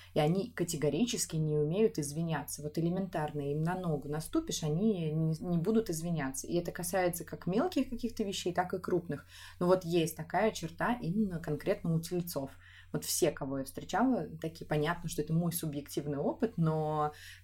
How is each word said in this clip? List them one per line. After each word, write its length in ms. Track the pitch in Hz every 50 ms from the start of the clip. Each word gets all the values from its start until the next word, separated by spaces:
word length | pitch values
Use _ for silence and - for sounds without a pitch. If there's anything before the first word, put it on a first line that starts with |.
| - - -
И 60 | 151
они 320 | 151 156 180 196 185 -
категорически 840 | - - 170 - - 135 151 147 143 170 240 240 - 175 - - - 156
не 180 | 156 151 151
умеют 420 | 151 147 147 170 208 226 214 - 165
извиняться. 640 | 147 139 143 160 170 165 160 277 262 - - -
Вот 160 | 147 147 - 170
элементарно 640 | 165 170 180 196 196 185 - 165 151 147 143 147 139 143
им 120 | 147 156 160
на 100 | 165 185
ногу 320 | 185 180 170 151 135 139 143
наступишь, 540 | 147 160 - - - 330 320 - 175 - 160
они 480 | 151 151 170 214 226 202 175 160 151
не, 220 | 151 160 160 160 160 -
не 180 | 170 180 175 170
будут 320 | 160 208 220 226 226 -
извиняться. 560 | 165 160 165 175 170 151 135 135 135 - -
И 80 | - 165
это 160 | 175 175 190
касается 520 | - - 175 - - 190 180 175 175 - 165
как 220 | - - - - 170
мелких 420 | 185 233 339 370 - 285 254 -
каких-то 340 | 240 233 - 220 - - 214
вещей, 300 | 196 180 - - 185 175
так 220 | 175 180 180 -
и 40 | 185
крупных. 460 | - - 180 175 175 - 147 139 - - - - - - - -
Но 60 | 180
вот 200 | 175 185 185 170
есть 300 | 165 175 170 160 160 -
такая 360 | - 160 - - 180 214 220
черта 480 | 220 - - 160 - - 165 214 247 247
именно 380 | - 160 185 220 220 190 175 160
конкретно 560 | 170 160 151 147 - 175 202 - - 170 160
у 40 | 160
тельцов. 520 | 165 - 180 175 175 - - 143 135 135 - - - - - - - -
Вот 120 | - 156 -
все, 280 | - - - 175 151
кого 260 | - - 147 135 135 135
я 60 | 135
встречала, 600 | - - 151 151 - - 196 247 262 247 185 156 165 160 156
такие, 280 | - 160 160 - - -
понятно, 420 | 156 151 147 151 170 - - -
что 140 | - - 151
это 100 | - 160
мой 180 | 165 175 170
субъективный 680 | 160 - - 156 139 147 135 - - 165 143 147 143 135
опыт, 340 | 165 247 330 - 247 220 - 170
но 540 | 160 160 156 156 151 151 151 151 151 147 - - - - - -